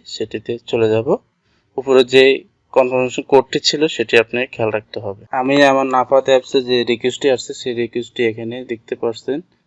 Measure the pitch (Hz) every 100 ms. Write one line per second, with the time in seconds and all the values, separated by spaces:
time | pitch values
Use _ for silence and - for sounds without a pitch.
0 | - - 110 110 - 117 - 120 110 110
1 | 127 202 _ _ _ _ _ - 131 131
2 | 123 131 135 135 - _ _ - 127 127
3 | 127 135 - 135 - 151 - 151 156 -
4 | - 117 113 123 127 - 113 110 110 110
5 | 107 101 110 135 131 139 143 135 135 127
6 | 123 135 131 131 - 135 123 123 117 117
7 | 127 123 143 123 - 139 131 117 117 123
8 | 113 - 117 110 113 123 123 113 - 120
9 | 120 110 - 143 - _